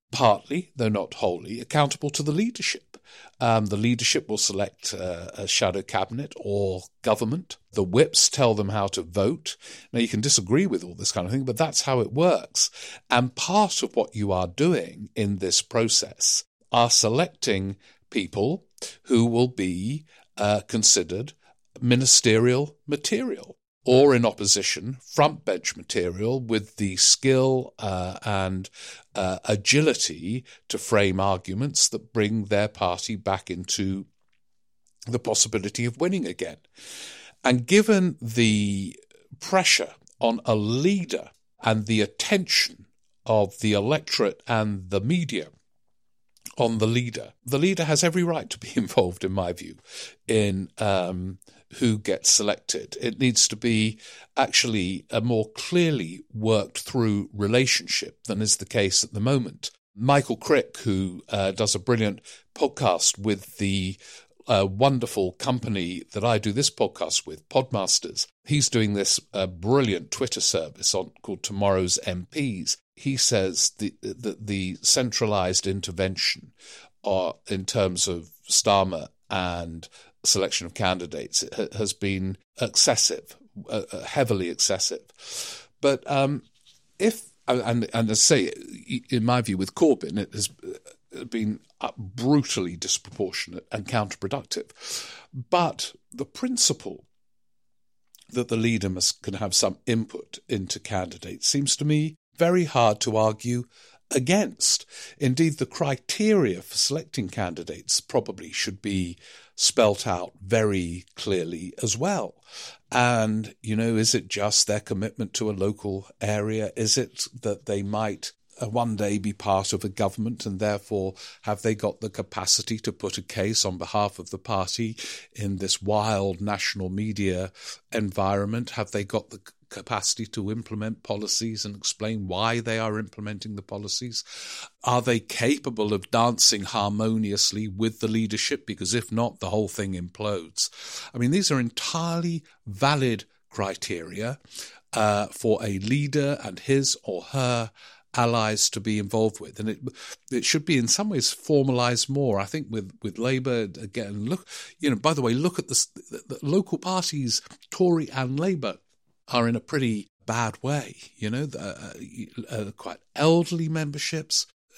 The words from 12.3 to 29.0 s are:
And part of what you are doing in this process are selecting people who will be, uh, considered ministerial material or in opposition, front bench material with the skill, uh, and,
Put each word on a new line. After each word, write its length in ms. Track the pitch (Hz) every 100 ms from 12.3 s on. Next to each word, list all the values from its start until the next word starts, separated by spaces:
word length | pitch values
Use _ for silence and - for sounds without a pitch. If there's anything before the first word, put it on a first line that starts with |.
| 104 - - - - - - -
And 240 | 123 127
part 480 | - - 202 202 -
of 120 | 117
what 220 | 117 - 107
you 160 | 101
are 140 | 92 90
doing 640 | 87 165 135 82 82 107
in 240 | - 101 98
this 220 | 92 -
process 840 | - 117 113 - - - - - - _ -
are 180 | 120 117
selecting 880 | - 110 127 175 - - 98 98 98 - _ _
people 540 | 113 90 104 120 190 _ - - -
who 220 | - 117 117
will 220 | 117 127
be, 580 | 123 92 90 107 147 _ _ _ -
uh, 240 | 104 104 -
considered 680 | 113 - 98 80 95 143 _ _ _ _ -
ministerial 960 | 123 123 127 - 120 110 123 127 147 _ 143
material 680 | 143 - 220 262 - - - _ _ -
or 300 | 127 143 123
in 100 | 117
opposition, 720 | - 101 101 - - 107 131
front 440 | - - 147 -
bench 320 | - 90 - -
material 640 | - 104 87 92 110 131
with 340 | 117 110 101 -
the 200 | 101 92
skill, 760 | - - 135 131 131 131 127 -
uh, 400 | 104 92 90 92
and, 440 | 107 98 95 95 92 - - -